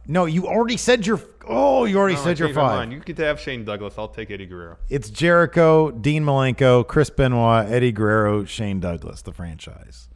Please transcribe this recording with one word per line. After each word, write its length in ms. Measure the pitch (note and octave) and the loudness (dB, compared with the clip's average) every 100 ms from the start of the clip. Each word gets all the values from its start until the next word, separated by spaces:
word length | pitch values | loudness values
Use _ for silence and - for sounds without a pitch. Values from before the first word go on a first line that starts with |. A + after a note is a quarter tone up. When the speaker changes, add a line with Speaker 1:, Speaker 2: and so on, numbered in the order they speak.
| - | -4
Speaker 1:
No, 180 | E3+ E3+ | -2 0
you 200 | D#3+ F3+ | -2 -2
already 300 | G3 A#3 A#3 | -2 -2 -2
said 320 | - B3 F#3+ | 2 2 2
your, 140 | G3 - - - | -4 -4 -18 -6
oh, 380 | A3+ C#4 C4 A#3 | 0 2 2 2
you 120 | G3 | 2
already 180 | G3 D#3+ | 2 0
Speaker 2:
No, 60 | |
I 20 | D3+ | -2
Speaker 1:
said 140 | D#3+ | 0
your 100 | D#3 | -2
Speaker 2:
changed 80 | C#3+ | 0
my 100 | C3+ | 0
Speaker 1:
five. 100 | A2 | 0
Speaker 2:
mind. 120 | A#2 | -4
You 80 | C3+ | -10
get 160 | F3 E3 | -12 -4
to 80 | |
have 160 | D#3 D3 | -4 -4
Shane 240 | - B2+ | -6 -8
Douglas. 320 | G#2+ G#2 G2+ G2+ | -8 -8 -8 -10
I'll 120 | G#2+ | -12
take 200 | - A2 | -10 -12
Eddie 160 | G2 F#2+ | -12 -14
Guerrero. 320 | F2+ E2+ E2 - | -16 -16 -12 -6
Speaker 1:
It's 200 | C#3+ G#2+ | -6 -6
Jericho, 800 | G#2+ E3+ F3 E3+ - D#3+ D#3+ D#3 | -2 2 4 4 4 6 6 2
Dean 340 | A2+ A2 D3+ D3+ | 0 -2 0 2
Malenko, 600 | C3+ C3 A#2+ C3 B2 A#2 | 2 0 2 6 6 4
Chris 240 | - C#3+ | 2 0
Benoit, 560 | - C3+ A#2+ A2+ A2+ G#2 | 2 0 2 2 2 2
Eddie 220 | A#2+ B2 | 0 0
Guerrero, 500 | G#2 G#2+ A2 G#2 G#2 | 0 2 2 2 0
Shane 380 | G2 - G#2+ G2 | -4 -6 -6 -4
Douglas, 400 | F2+ E2+ - - | -4 -6 -10 -16
the 100 | - | -16
franchise. 800 | - E2+ D#2 - B1 - - - | -14 -14 -14 -18 -20 -20 -20 -20